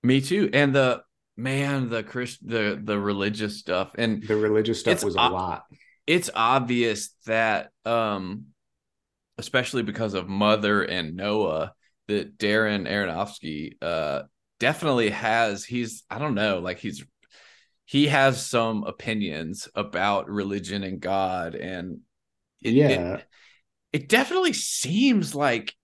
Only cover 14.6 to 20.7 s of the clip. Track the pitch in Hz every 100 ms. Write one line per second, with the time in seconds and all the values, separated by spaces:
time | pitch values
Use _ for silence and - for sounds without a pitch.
14.6 | 120 151 156 123 110 101 110 113 113 101
15.6 | - 123 113 - _ 110 151 107 107 95
16.6 | 87 90 104 69 - _ _ - - _
17.6 | _ _ _ 139 143 143 135 131 - 120
18.6 | 113 107 104 - - 110 98 76 80 98
19.6 | - - 92 85 101 101 - 104 98 101
20.6 | 87